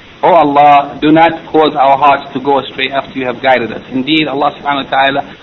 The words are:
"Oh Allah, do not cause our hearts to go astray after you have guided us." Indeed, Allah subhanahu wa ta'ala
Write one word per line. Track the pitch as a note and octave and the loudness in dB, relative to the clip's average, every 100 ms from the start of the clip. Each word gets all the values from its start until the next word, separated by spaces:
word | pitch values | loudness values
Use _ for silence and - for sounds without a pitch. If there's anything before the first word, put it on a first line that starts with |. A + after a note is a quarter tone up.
| - - | -20 -4
"Oh | D#3 | 2
Allah, | E3+ D3 C#3+ D3 C#3+ C#3 C#3 | 2 2 4 6 4 2 -2
do | D3+ | 2
not | D#3+ E3 D#3+ - | 4 4 0 -4
cause | D#3 D3+ C#3 | 0 0 2
our | C3+ C3+ | 0 2
hearts | C#3+ C#3 - | 2 0 -2
to | C3 | -8
go | C#3 C3+ | -2 -2
astray | - - C3 | -4 -8 -6
after | C#3 C3+ C3+ | -6 -8 -8
you | B2+ | -8
have | A#2 | -4
guided | C3 B2+ A2 | 0 0 -2
us." | G#2 - | -10 -8
Indeed, | C3 C3 D#3+ D3 | -6 -2 -2 -2
Allah | C#3 D3 - | -2 -4 -4
subhanahu | C#3+ C#3 C3 | -6 -6 -2
wa | |
ta'ala | C3+ C#3 C#3 - - | 0 0 -2 -8 -14